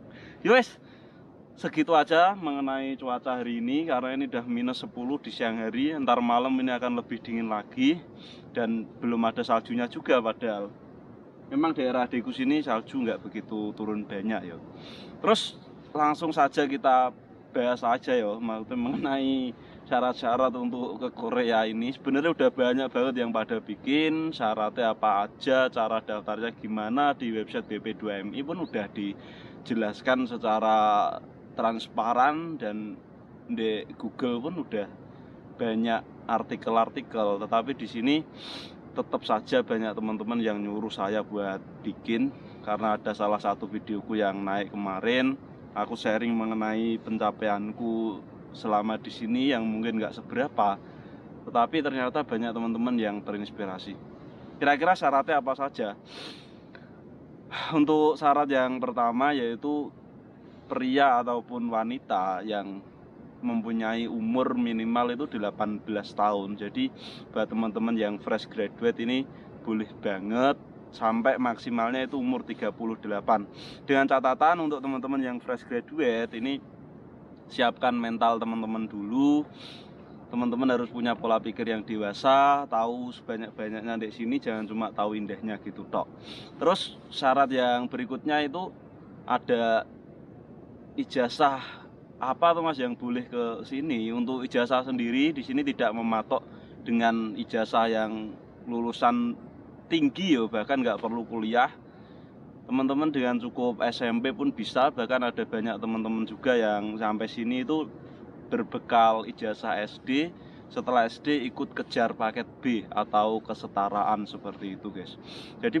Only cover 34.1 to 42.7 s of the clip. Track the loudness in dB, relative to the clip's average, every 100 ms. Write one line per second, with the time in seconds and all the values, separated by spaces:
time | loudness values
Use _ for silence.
34.1 | -2 -2 0 -4 -6 -4 -4 -4 -10 -20
35.1 | -20 -20 -20 -16 -4 0 2 2 0 -2
36.1 | -12 -2 -2 0 -6 2 4 2 0 -6
37.1 | 0 0 0 0 0 0 -4 -8 -2 2
38.1 | 2 0 -12 -14 -14 -14 -16 -8 -6 -4
39.1 | -4 0 0 2 0 2 0 -2 -4 -4
40.1 | -4 -2 0 0 0 -4 -4 -6 -4 -2
41.1 | -2 -2 -4 -4 -4 -10 -10 -10 -6 -2
42.1 | 0 0 -2 -14 -10 -4